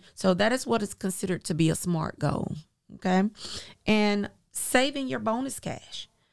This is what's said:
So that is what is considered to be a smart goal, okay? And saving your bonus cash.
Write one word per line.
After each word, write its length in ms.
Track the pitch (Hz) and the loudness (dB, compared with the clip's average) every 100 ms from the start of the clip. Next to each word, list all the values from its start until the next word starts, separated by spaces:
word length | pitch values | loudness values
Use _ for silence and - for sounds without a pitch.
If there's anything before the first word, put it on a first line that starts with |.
| - - | -12 0
So 180 | 190 | 2
that 180 | 180 214 | 4 2
is 140 | 254 - | 2 0
what 160 | 226 | -2
is 120 | 202 | -2
considered 500 | - 190 - 185 165 - | -4 -4 -4 -4 -4 -2
to 80 | |
be 160 | 165 160 | 2 2
a 60 | - | 2
smart 420 | 180 165 - - | 0 -2 -2 -2
goal, 360 | 147 - - 151 - _ - - | -2 -2 -4 -8 -12 _ -20 -6
okay? 280 | 185 185 208 - - - - - - | 2 4 2 -2 -12 -12 -14 -6 2
And 440 | 214 208 208 202 _ _ | 4 4 2 -2 _ _
saving 560 | - - 254 269 277 262 | -6 2 2 2 -2 -4
your 120 | 254 | -2
bonus 400 | 220 233 269 - | -2 -2 -4 -6
cash. 500 | 165 123 - - - _ _ | -8 -10 -12 -16 -16 _ _